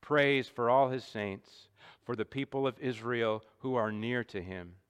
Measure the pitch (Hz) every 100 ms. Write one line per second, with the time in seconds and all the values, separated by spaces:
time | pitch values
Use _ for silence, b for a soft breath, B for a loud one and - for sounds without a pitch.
0 | - 147 143 139 127 - 117 127 135 131
1 | - 110 104 98 - - - B B B
2 | - 117 110 139 139 135 135 117 127 113
3 | 117 120 113 107 - b 135 127 107 107
4 | 113 123 113 101 87 92 87 90 _